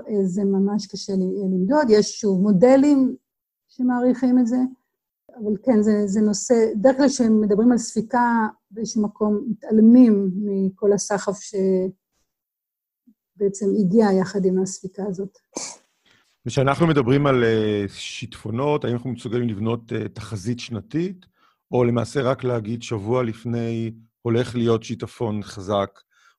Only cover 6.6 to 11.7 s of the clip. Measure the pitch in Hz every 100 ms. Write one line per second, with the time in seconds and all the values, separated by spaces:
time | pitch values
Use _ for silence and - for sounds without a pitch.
6.6 | 220 220 254 262 285 - 226 220 214 202
7.6 | 240 233 - 220 220 247 240 233 220 -
8.6 | _ 202 208 220 208 - 214 208 226 -
9.6 | - 220 220 247 240 202 196 185 208 196
10.6 | 190 190 208 202 - 202 202 196 - 202
11.6 | 190